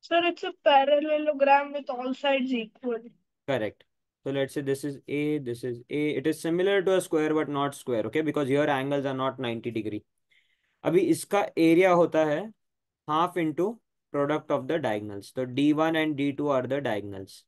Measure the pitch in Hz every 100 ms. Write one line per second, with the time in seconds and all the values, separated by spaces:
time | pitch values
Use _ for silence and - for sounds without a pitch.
0 | - 339 349 339 370 - 320 277 277 294
1 | 302 302 302 285 277 277 285 285 277 247
2 | 254 262 285 269 262 247 220 _ 254 226
3 | 233 _ _ _ - 127 107 - _ _
4 | _ _ 143 139 135 - 135 135 147 135
5 | - 147 147 151 127 120 127 120 - 147
6 | 151 131 147 156 165 170 190 202 185 185
7 | 175 160 156 156 151 143 143 139 - 117
8 | 107 156 156 147 135 139 147 135 139 143
9 | 135 131 131 127 123 117 120 110 107 104
10 | _ _ _ _ _ _ _ _ 160 170
11 | 185 160 - 202 - - 165 165 185 175
12 | 165 160 156 151 220 - _ _ _ _
13 | - 156 175 180 160 156 190 233 _ _
14 | _ 143 143 151 147 143 131 165 131 104
15 | 107 101 101 - 127 127 143 151 160 165
16 | 156 143 143 139 147 135 123 139 131 104
17 | 104 95 98 -